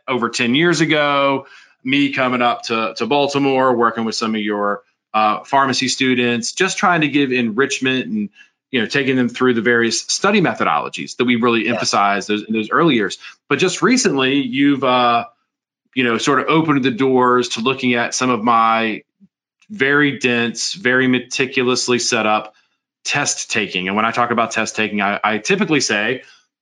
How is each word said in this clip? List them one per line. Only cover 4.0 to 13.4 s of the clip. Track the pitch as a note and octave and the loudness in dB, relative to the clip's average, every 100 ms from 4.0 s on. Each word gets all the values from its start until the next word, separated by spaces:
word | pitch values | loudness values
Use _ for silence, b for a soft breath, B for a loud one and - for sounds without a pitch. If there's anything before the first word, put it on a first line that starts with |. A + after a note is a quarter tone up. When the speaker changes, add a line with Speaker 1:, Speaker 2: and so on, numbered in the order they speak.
Speaker 1:
with | A2+ G#2+ | -4 -2
some | A2+ | -2
of | A2 | -2
your, | G#2 G#2 G2+ G2+ b _ _ | -2 -2 -2 -4 b _ _
uh, | A2 G#2+ G#2 | 0 0 0
pharmacy | - C#3 C3+ B2+ C3 | 0 2 2 0 -2
students, | - C3 B2 B2 A#2+ A2+ | -2 0 2 0 -2 -4
just | - F#3 - | -2 -2 0
trying | G3 F3 | 0 2
to | D3+ | 2
give | C#3 C#3 | 0 0
enrichment | B2+ A2+ G#2 C3+ - C3 C3 - | 0 0 0 -2 -2 -2 -2 -2
and, | G#2+ G#2 b b b _ | -4 -6 b b b _
you | B2+ | -4
know, | G#2+ | -2
taking | C#3+ C3 C3 | -2 0 0
them | B2 | 0
through | B2 B2+ | 2 2
the | A#2 | 2
various | A2+ A#2+ A#2 A2 | 2 2 2 -2
study | - - G3 G#3+ | -4 -2 0 2
methodologies | D3 G#2+ G2+ D2+ A#1+ - C#2+ - | 2 0 0 0 -2 -8 -8 -2
that | |
we | B2 A#2+ | 0 2
really | A#2 A#2 | 2 2
Speaker 2:
Yeah. | A2 | 0
Speaker 1:
emphasized | A#2 - A2+ G2+ G2+ F#2+ | -2 -2 0 0 0 -2
those, | G#2 | -4
in | G#2+ | -2
those | A2 G#2+ | -4 -2
early | B2 E3 B2 | 2 2 2
years. | F#2+ - B B | 0 -6 B B